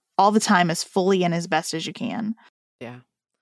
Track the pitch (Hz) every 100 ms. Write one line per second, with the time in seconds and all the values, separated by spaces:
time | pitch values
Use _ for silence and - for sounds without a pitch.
0 | _ - 196 214 - 190 180 165 - 202
1 | 185 190 175 170 170 156 - 160 - 190
2 | 247 185 220 226 _ _ _ _ 117 123
3 | - _ _ _